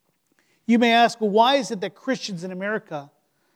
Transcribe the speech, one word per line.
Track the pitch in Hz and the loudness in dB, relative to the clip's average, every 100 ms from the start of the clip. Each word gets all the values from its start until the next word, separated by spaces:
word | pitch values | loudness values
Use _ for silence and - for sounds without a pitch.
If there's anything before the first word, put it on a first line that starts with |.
| _ _ _ _ _ _ - | _ _ _ _ _ _ 0
You | 233 | 2
may | 233 | 4
ask, | 233 233 - | 4 4 2
"Well, | 214 | 0
why | 202 233 277 | 2 2 2
is | 208 | -2
it | 226 | -6
that | 190 - | -8 -10
Christians | - 254 - 180 | -6 -6 -6 -10
in | 185 | -10
America | 185 202 214 - 151 139 _ _ _ _ | -10 -6 -6 -8 -14 -14 _ _ _ _